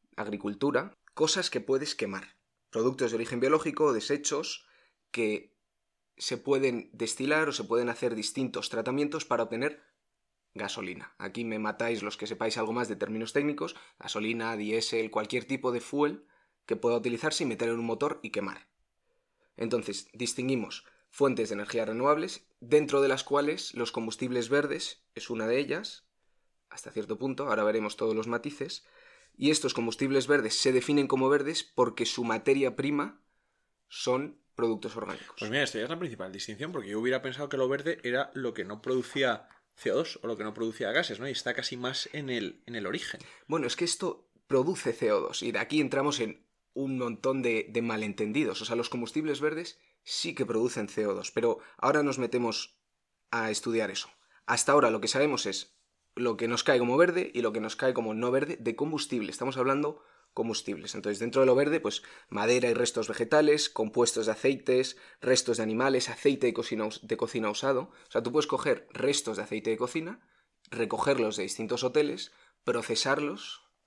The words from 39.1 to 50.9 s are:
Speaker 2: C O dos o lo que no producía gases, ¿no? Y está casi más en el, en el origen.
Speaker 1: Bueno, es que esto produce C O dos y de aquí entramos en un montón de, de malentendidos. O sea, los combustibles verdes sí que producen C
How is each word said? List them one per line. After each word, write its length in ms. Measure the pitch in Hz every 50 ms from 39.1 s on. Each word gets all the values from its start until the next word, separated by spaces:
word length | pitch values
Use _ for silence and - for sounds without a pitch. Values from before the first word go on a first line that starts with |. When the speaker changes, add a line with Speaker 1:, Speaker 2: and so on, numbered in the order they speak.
| - 139 135 127 117 101 - - - _ _ _ _
Speaker 2:
C 160 | - - -
O 60 | 98 113
dos 200 | - 123 - - -
o 40 | 113
lo 100 | 117 -
que 80 | 104
no 80 | 107 104
producía 400 | 110 113 113 107 - 120 101 113
gases, 260 | 147 175 - 113 98
¿no? 80 | 120 139
Y 40 |
está 220 | 127 - - 123 120
casi 220 | - 120 - -
más 340 | 123 123 127 135 135 - - -
en 160 | 151 143 135
el, 340 | 127 117 104 92 - - - -
en 80 | 120
el 120 | 113 101 90
origen. 320 | 110 170 - - - - - - - - - -
Speaker 1:
Bueno, 200 | 151 165 143 120
es 80 | -
que 80 | - 170
esto 460 | 170 - - - 175 - - - _ _ _ _ -
produce 460 | 135 131 131 135 170 - - 127 117
C 180 | - - 110
O 80 | 107 98
dos 240 | 69 - - - -
y 80 | 120
de 80 | 113 -
aquí 220 | 110 - - 156
entramos 400 | 147 131 - 139 139 147 143 143
en 240 | 120 104 80 - _ _ _ _ _ _ -
un 240 | - 139 135 135 127
montón 440 | 127 120 117 107 - 135 135 135
de, 260 | 127 117 117 110 - -
de 120 | 107 117
malentendidos. 800 | 117 117 113 110 107 104 101 - 110 107 107 - 151 110 95 101
O 40 | 110
sea, 120 | 107 117 117
los 100 | 120 -
combustibles 540 | - 123 117 110 - 151 156 156 143 127
verdes 360 | 143 151 151 156 175 - - _ _ _ _ _ -
sí 300 | - - - - 156 131
que 140 | - 131 104
producen 420 | 120 110 117 123 - - 107
C 160 | 98